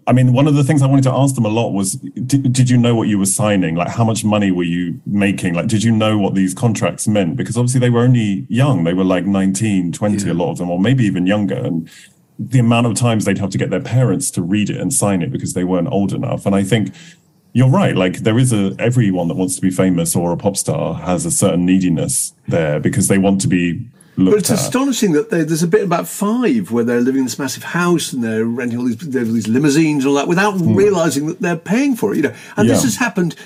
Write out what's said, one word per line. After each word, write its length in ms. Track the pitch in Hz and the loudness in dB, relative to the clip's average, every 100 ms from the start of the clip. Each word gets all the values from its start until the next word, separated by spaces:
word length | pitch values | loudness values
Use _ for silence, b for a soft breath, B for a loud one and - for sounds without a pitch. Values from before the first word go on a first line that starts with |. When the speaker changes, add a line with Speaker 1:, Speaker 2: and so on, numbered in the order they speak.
| - | 0
Speaker 1:
I 60 | |
mean, 200 | 123 127 | 4 4
one 140 | 127 151 | 4 4
of 80 | |
the 80 | 143 | 4
things 180 | 139 151 | 2 2
I 60 | 135 | 4
wanted 160 | 135 | 4
to 80 | 127 | 2
ask 220 | 123 139 | 2 0
them 100 | 127 | 0
a 40 | 107 | 0
lot 220 | 110 117 | 0 -2
was, 240 | 95 101 | -2 -4
"Did, 580 | - 92 - 123 139 139 | -6 -10 -10 -2 0 2
did 180 | 127 123 | 2 4
you 80 | 123 | 4
know 160 | 120 | 4
what 140 | 117 107 | 2 2
you 100 | 101 | 0
were 80 | 98 | 0
signing? 480 | - 104 101 82 | 0 0 2 0
Like, 140 | 82 101 | -2 -2
how 160 | - | 0
much 200 | 113 107 | 0 0
money 280 | 107 107 98 | 0 2 2
were 100 | 90 | 0
you 380 | 87 87 87 82 - | -2 -4 -6 -8 -4
making? 480 | 101 101 95 95 | 0 0 0 -2
Like, 120 | 85 - | -2 0
did 160 | 110 | 0
you 80 | 113 | 2
know 280 | 110 107 107 | 2 2 2
what 180 | 98 95 | 0 0
these 180 | 95 | 0
contracts 540 | 90 117 101 87 - - | 0 -2 0 -2 -2 -2
meant?" 280 | 104 90 - | 0 0 -2
Because 200 | - 123 | -4 -2
obviously 240 | 123 131 | 0 2
they 100 | 123 | 2
were 120 | 117 | 4
only 440 | 123 123 104 95 65 | 4 4 2 -2 -2
young. 360 | 117 143 101 | 0 2 2
They 100 | 82 | 0
were, 80 | 92 | 0
like, 240 | 92 92 87 | 2 0 0
nineteen, 640 | 98 95 95 110 95 87 | 0 0 0 0 0 -2
twenty, 340 | - 104 101 | -2 -2 -2
Speaker 2:
Yeah. 80 | 95 | -2
Speaker 1:
a 20 | |
lot 180 | 85 85 | -2 -2
of 60 | 85 | -4
them, 120 | 90 | -4
or 80 | 87 | 0
maybe 260 | 107 131 | 2 2
even 220 | 104 92 92 | 2 2 0
younger. 300 | 104 101 69 | 0 0 -2
And 320 | 67 82 82 B B B _ - | -4 -4 -6 B B B _ -12
the 220 | - 127 | -2 2
amount 260 | 117 117 120 | 4 2 2
of 80 | |
times 300 | 101 123 110 | 0 0 0
they'd 140 | 98 95 | 0 -2
have 120 | 98 | -2
to 80 | - | -4
get 120 | - | -2
their 100 | 90 | -4
parents 500 | - 117 120 90 - | -2 0 2 0 -4
to 100 | - | -4
read 280 | 87 104 98 | -2 -2 -2
it 60 | - | -4
and 140 | 90 | -4
sign 260 | 85 104 95 | -2 0 0
it 120 | 85 | -2
because 220 | - - | -6 -6
they 100 | 92 | -4
weren't 240 | 90 92 85 | -2 -2 0
old 220 | 98 98 | 0 -2
enough. 340 | - - - - | -2 -4 -4 -2
And 80 | |
I 80 | 101 | 0
think 300 | 101 113 - B B B _ _ _ | 0 0 -2 B B B _ _ _
you're 140 | 120 127 | 2 4
right. 280 | 175 - 92 | 4 2 2
Like, 240 | 92 87 | 0 0
there 180 | 113 110 | 0 2
is 140 | 127 | 2
a, 240 | 107 98 95 | 2 0 -2
everyone 480 | 113 127 104 90 85 | 0 2 2 0 -2
that 80 | 82 | -2
wants 200 | 92 - | -4 -2
to 60 | |
be 80 | 95 | -2
famous 440 | 92 95 85 82 | 0 0 0 0
or 160 | 95 87 | -2 -2
a 60 | 85 | -2
pop 200 | 104 98 | -2 -4
star 380 | - 76 78 | -4 -4 -4
has 320 | 82 82 87 82 | -6 -4 -2 -2
a 60 | |
certain 340 | - 98 85 90 | -2 0 0 2
neediness 680 | 95 92 78 76 - - - - | 2 2 0 -2 -4 -6 -10 -4
there 320 | 87 78 76 | -2 0 -2
because 300 | 82 - 92 | -2 -2 0
they 100 | 98 | 2
want 220 | 101 98 | 2 0
to 80 | 87 | 0
be 360 | 90 87 82 - b b - | 0 0 -4 -10 b b 0
looked 140 | 92 | 2
Speaker 3:
But 60 | 208 | 2
it's 100 | - | 0
Speaker 1:
at. 80 | 220 | -2
Speaker 3:
astonishing 540 | - 247 277 233 208 | -2 -2 -2 0 0
that 180 | 151 147 | 0 0
they, 120 | 170 | -2
there's 200 | 156 160 | -2 -2
a 60 | 170 | 0
bit 140 | 214 | 0
about 240 | 196 170 175 | 0 -2 -4
five 640 | - 202 240 233 120 95 | -4 -2 0 0 0 0
where 140 | 117 | -2
they're 160 | 117 120 | 0 2
living 200 | 123 135 | 2 0
in 40 | |
this 140 | 127 - | -2 -4
massive 240 | 139 123 | -8 -8
house 500 | - 175 175 170 - | -6 -2 0 0 -2
and 100 | 135 | -4
they're 220 | 113 110 | -4 -2
renting 340 | 113 120 123 120 | -2 -4 -4 -4
all 60 | |
these, 140 | 127 113 | -4 -4
they 220 | 160 127 | -4 -4
have 120 | 113 | -2
these 160 | 117 104 | -2 0
limousines 560 | 120 151 143 160 147 | 0 2 2 2 2
and 60 | 131 | 0
all 60 | 143 | 0
that 120 | 143 | 0
without 240 | 175 208 | 0 0
Speaker 1:
Hmm. 220 | 190 165 | 0 2
Speaker 3:
realizing 540 | - 208 185 165 135 151 | 4 4 2 0 0 -4
that 120 | - | -4
they're 160 | 180 170 | -4 -4
paying 400 | - 220 285 233 | -2 0 0 0
for 160 | 202 | -2
it. 40 | - | 0
You 60 | |
know, 80 | 311 B B - | -2 B B 0
and 100 | 220 | 2
this 120 | 277 | 4
Speaker 1:
Yeah. 80 | 254 | 2
Speaker 3:
has 80 | 202 | 0
happened 400 | 240 - 175 - | -2 0 -2 -4